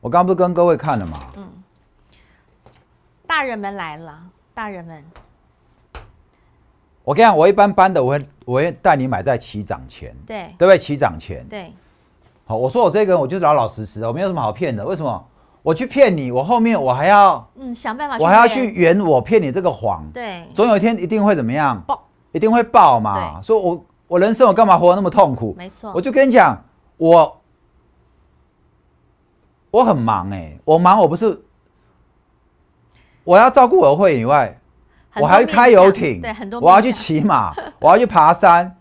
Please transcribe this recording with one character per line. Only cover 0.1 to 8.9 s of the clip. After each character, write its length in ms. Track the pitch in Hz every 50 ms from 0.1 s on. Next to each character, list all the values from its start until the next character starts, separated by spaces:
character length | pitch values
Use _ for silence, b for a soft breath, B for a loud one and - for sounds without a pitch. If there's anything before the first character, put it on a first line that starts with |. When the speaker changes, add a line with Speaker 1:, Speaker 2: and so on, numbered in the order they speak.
| 120 175
Speaker 1:
刚 60 | 180
不 60 | 180
是 40 | 190
跟 200 | 175 185 180 175
各 100 | 170 175
位 100 | 175 165
看 220 | 151 - 151 139 113
了 80 | 95
吗？ 140 | 82 78 76 71 65 - -
Speaker 2:
嗯。 100 | 196 - - - 185 _ _ _ _ _ _ _ _ _ _ _ _ _ _ _ _ _ _ _ _ _ _ _ _ _ _ _ _ _ _ _ _ _
大 160 | 330 311 277
人 140 | 262 240 214
们 180 | 202 196 202
来 200 | 202 180 160 151 151
了， 220 | 165 160 147 156 170 180 _ _ _ _ _
大 120 | - 226 214
人 160 | 202 180 170
们。 200 | 165 165 156 143 160 _ - _ _ _ _ _ _ _ _ _ _ _ _ _ _ _ - - _ _ _ _ _ _ _ _ _ _ _ _ _ _ _ _ _ _ _ _
Speaker 1:
我 100 | - 147
跟 100 | 147 226
你 40 | 226
讲， 100 | 196 156
我 100 | 156 185
一 40 |
般 200 | 202 196 202 208
般 220 | - - 185 190 185
的， 100 | 170 131
我 60 | 127
会， 160 | 139 147 139 - _ _ _
我 120 | - 123
会 160 | 127 147 175 170 -
带 140 | _ 196